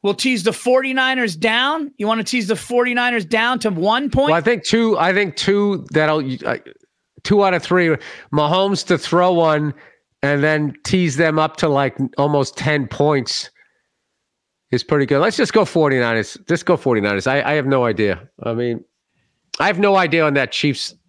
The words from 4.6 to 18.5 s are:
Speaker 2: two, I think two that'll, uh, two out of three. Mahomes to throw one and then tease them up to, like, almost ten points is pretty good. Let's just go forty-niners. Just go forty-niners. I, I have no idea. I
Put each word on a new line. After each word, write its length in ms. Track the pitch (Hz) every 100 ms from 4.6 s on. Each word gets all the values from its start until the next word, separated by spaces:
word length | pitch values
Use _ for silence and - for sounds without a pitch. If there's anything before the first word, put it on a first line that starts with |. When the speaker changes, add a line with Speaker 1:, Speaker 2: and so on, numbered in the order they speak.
Speaker 2:
two, 340 | - 226 226 196
I 160 | 170
think 220 | 190 202 -
two 500 | - 202 202 190 -
that'll, 320 | 151 156 156 135 127 -
uh, 100 | 117 - - _ _ _ _
two 200 | - 208
out 100 | 196
of 80 | 180
three. 340 | - 175 170 143 - - -
Mahomes 500 | 147 147 180 196 196 -
to 100 | 165
throw 340 | - 170 180
one 420 | 175 165 151 151 135 - _ _ _
and 200 | 139 143
then 300 | 151 156 147 - -
tease 320 | 190 175 131
them 200 | 165 156
up 200 | 156 -
to, 100 | 165
like, 280 | 139 139 - 131 -
almost 400 | 143 147 131 -
ten 300 | 135 147 123
points 640 | - 147 143 113 - - _ _ _ _ _ _ _ _ _ _ _ _
is 120 | 127
pretty 220 | - 151 135
good. 120 | 139
Let's 160 | 185 -
just 140 | 220
go 120 | 233 185
forty-niners. 720 | 170 151 131 120 113 - - -
Just 180 | 170 -
go 120 | 175
forty-niners. 500 | 139 113 101 101 131
I, 140 | 139
I 120 | 135
have 120 | 151 135
no 200 | 135 120
idea. 420 | 101 104 87 - -
I 100 | 120